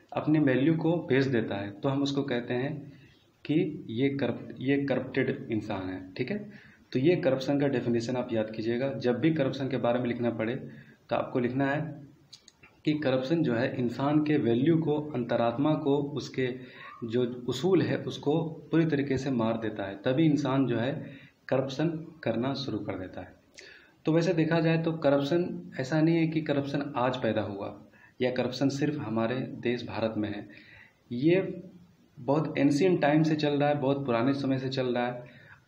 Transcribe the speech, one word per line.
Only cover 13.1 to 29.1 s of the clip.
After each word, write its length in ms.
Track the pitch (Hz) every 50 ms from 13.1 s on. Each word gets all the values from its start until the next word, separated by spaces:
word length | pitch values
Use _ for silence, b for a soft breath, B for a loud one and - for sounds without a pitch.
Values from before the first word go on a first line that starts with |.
| 131 127 - - 170 170
जो 120 | 143 120 117
है 240 | 113 131 - - 131
इंसान 460 | 123 117 - 135 135 147 151 156 147
के 120 | 151 151
value 400 | 131 110 117 117 120 139 165 165
को, 240 | 160 143 143 147 151
अंतरात्मा 760 | 147 - - 127 117 - - - 117 117 117 127 143 156 156
को, 240 | 143 - 139 139 143
उसके 580 | 139 143 147 123 - - - 135 131 123 127 B B B B B B B B B 120
जो 400 | 113 113 127 123 120 120 - - 131
उसूल 340 | 123 - - 190 190 151
है 140 | 123 117 135
उसको 460 | - - 131 - - - 143 151 165
पूरी 440 | 165 - - - - - 156 165 165
तरीके 320 | - 147 135 - 135 131 127
से 120 | - 143
मार 260 | 131 117 110 113 113
देता 280 | 110 110 107 104 - 98
है, 120 | 95 98
तभी 280 | - - 127 135 156 165
इंसान 420 | 156 139 - 139 127 131 139 131
जो 120 | 120 117 113
है 280 | 117 135 160 B B B B B B B B _ _ -
corruption 400 | 131 135 139 - - - 160 165 160 160 - - - -
करना 320 | - 120 110 113 123 135 139
शुरू 240 | 131 - 110 107 101
कर 160 | - - 95
देता 260 | 90 92 92 - 95
है। 140 | 90 - - _ _ _ B B B B B B B B B B _
तो 80 | 160
वैसे 220 | 156 170 160 185 170
देखा 260 | 160 156 156 170 170
जाए 220 | 165 165 165 165
तो 100 | 165 165
corruption 800 | 160 - - 139 143 143 139 - 175 175 180 - - - - - - -
ऐसा 200 | 131 - 160 156
नहीं 160 | 151 165 165
है 100 | 165 160
कि 140 | 160 160 156
करप्शन 520 | - 156 139 139 139 - - 143 135 - -
आज 200 | 123 123 131 131
पैदा 260 | - - 113 107 107
हुआ 400 | 101 101 101 98 101 107 - - - B B B B B B -
या 100 | 123 123
corruption 380 | - 127 120 120 - - 143 135
सिर्फ 300 | - - 151 147 - -
हमारे 380 | 107 110